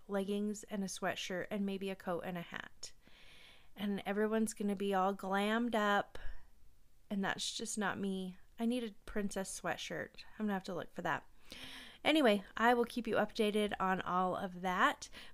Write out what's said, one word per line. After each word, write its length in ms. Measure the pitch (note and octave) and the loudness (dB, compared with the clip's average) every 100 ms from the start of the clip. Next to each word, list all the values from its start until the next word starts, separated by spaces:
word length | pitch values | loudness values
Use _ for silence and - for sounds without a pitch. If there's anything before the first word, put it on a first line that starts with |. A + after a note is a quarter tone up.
| - | -4
leggings 580 | G3+ G3 G3+ G#3 G#3 - | -2 0 0 0 -4 -4
and 140 | G#3+ | -4
a 20 | F#3+ | -4
sweatshirt 600 | - F#3 - - F#3 - | -2 -2 0 -2 -4 -2
and 160 | G#3 G3 | -2 -2
maybe 240 | G3 G3 | -2 -4
a 60 | F#3+ | -4
coat 260 | - E3+ | -2 -2
and 140 | - F3+ | -2 -6
a 40 | |
hat. 500 | F3 - - - - - - - - - - - - - | -6 -8 -10 -12 -14 -14 -20 -20 -20 -20 -20 -20 -18 -6
And 260 | G3+ G3 - | -2 0 0
everyone's 480 | G3+ G#3+ A3 A3 | 0 2 2 0
gonna 220 | - G3+ G3+ | 0 -2 0
be 180 | G3+ | 2
all 200 | F#3+ F#3 | 4 4
glammed 600 | G3+ F#3+ G3 G#3 A3+ A#3+ | 2 0 2 2 2 2
up, 440 | A3+ G#3 G3+ - - - - - - - - - - - | 2 4 4 2 -2 -2 -2 -6 -14 -20 -20 -20 -20 -6
and 140 | G3+ | 0
that's 320 | F#3+ - - - | 0 0 -4 -4
just 220 | A3 - | -4 -2
not 200 | G3 - | 0 0
me. 380 | G3 F#3+ F#3 F#3 - - | -2 -2 -4 -10 -16 -2
I 60 | A#3 | 0
need 180 | B3 | 0
a 60 | A#3 G3+ - | -2 -8 -6
princess 540 | - G3+ - F#3+ - | -4 -2 -2 -4 -4
sweatshirt. 500 | F3 - - D#3+ - - - - | -4 -4 -4 -6 -6 -10 -14 -4
I'm 80 | G#3+ | -2
gonna 60 | |
have 120 | F#3+ | -2
to 100 | F3+ | -2
look 180 | F3 - | -6 -6
for 80 | - | -4
that. 220 | F3 C#3 - - - - - - - - | -2 -2 -4 -16 -16 -14 -14 -14 -16 -2
Anyway, 380 | - D#4 B3+ G#3 F#3+ - | 4 6 8 6 2 2
I 180 | A3+ | 6
will 100 | A#3+ | 6
keep 220 | A#3+ - A3+ | 4 0 0
you 100 | - | 2
updated 560 | G#3+ - G#3+ G#3 G#3 - | 2 2 2 4 2 2
on 200 | F#3 F#3 | 2 2
all 340 | - F3+ F#3 - | 2 2 2 0
of 260 | F#3+ F3+ | -4 -4
that. 460 | F#3 F3+ B3+ - - - - | -2 4 4 2 -8 -14 -14